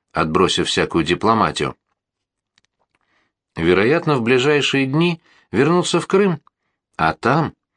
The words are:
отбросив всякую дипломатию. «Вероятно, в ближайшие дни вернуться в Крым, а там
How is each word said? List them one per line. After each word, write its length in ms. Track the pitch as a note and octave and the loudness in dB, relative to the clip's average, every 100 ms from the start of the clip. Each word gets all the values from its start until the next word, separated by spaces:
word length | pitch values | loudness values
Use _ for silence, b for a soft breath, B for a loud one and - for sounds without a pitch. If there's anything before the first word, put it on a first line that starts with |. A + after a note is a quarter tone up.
| _ | _
отбросив 540 | E2 D#2+ E2 F2 - E2 | -6 -2 0 0 0 -4
всякую 380 | - E2 E2+ | -2 -2 -2
дипломатию. 720 | D#2 E2+ G#2 A2+ E2 - C2 - _ _ _ _ _ _ _ _ _ _ _ _ _ _ _ _ _ | -2 -2 0 0 0 -4 -8 -8 _ _ _ _ _ _ _ _ _ _ _ _ _ _ _ _ _
«Вероятно, 640 | - E2 F2+ A2+ E3 E3 C3+ | -2 2 4 2 0 0 0
в 60 | |
ближайшие 640 | A2+ B2+ C3+ D3 B2+ C#3 C3+ | 2 2 2 0 0 -2 -2
дни 340 | D3 F3 E3+ b b b | 0 0 -2 b b b
вернуться 480 | G2 C#3+ F3+ - F3 | 0 2 2 0 -2
в 60 | - | 0
Крым, 340 | F#3+ G3+ D#3 _ _ _ _ _ - | 2 2 -2 _ _ _ _ _ -4
а 160 | D#2+ | -4
там 420 | - A#2 D3+ C3+ - _ | -2 0 0 -2 -8 _